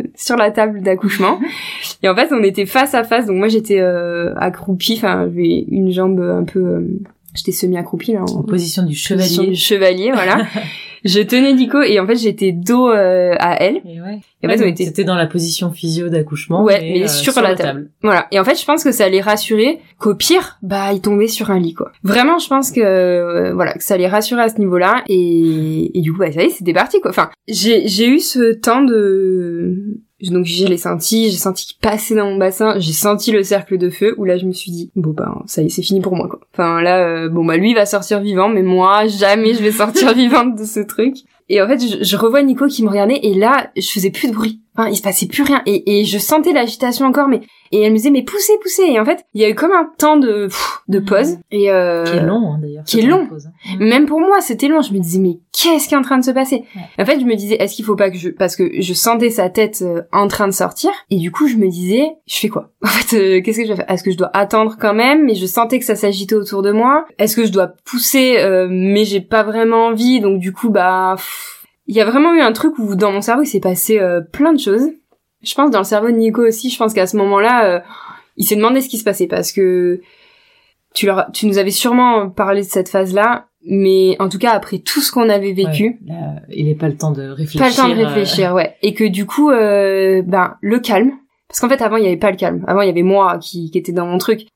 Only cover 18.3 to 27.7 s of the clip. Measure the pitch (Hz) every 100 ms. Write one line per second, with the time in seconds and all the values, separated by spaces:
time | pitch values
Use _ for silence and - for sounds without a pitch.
18.3 | 196 190 - - 311 285 226 190 190 202
19.3 | 214 - 214 247 311 - - 214 208 -
20.3 | 359 - - 190 196 196 196 208 202 220
21.3 | 220 214 190 170 165 - _ 190 233 269
22.3 | 339 - 269 262 247 208 185 180 175 175
23.3 | 170 180 180 175 - - 190 180 208 214
24.3 | 240 226 220 196 180 185 240 247 190 175
25.3 | 170 165 160 156 160 165 185 160 170 175
26.3 | 151 254 - 175 175 247 392 - 180 160
27.3 | - - 202 208